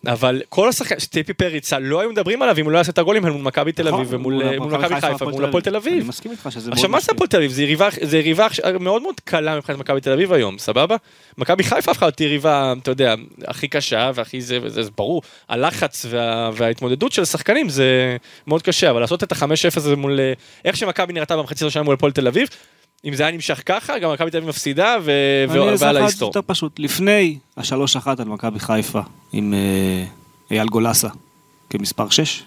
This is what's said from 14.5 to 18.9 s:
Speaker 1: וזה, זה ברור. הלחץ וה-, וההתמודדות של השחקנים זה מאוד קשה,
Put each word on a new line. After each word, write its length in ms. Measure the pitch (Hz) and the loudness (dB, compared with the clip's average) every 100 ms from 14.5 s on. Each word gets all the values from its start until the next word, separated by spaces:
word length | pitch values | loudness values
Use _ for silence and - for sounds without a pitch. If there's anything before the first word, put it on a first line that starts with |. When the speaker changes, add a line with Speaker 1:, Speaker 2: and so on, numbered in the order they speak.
| 123 | -4
Speaker 1:
וזה, 200 | 117 107 | -4 -6
זה 80 | 110 101 | -6 -4
ברור. 260 | 104 170 - - - | -2 -4 -6 -20 -6
הלחץ 580 | 117 151 170 165 - 123 | -2 -2 0 -4 -4 -6
וה-, 400 | 120 117 113 113 | -4 -2 -2 -4
וההתמודדות 580 | 110 117 117 123 131 254 | 0 -2 0 -2 0 0
של 100 | - | 0
השחקנים 460 | 170 - - 247 247 | -2 -2 2 2 2
זה 480 | 139 131 127 127 120 - - - | 2 4 4 2 -2 -10 -18 -2
מאוד 160 | 160 | 0
קשה, 280 | 185 170 175 | 0 2 4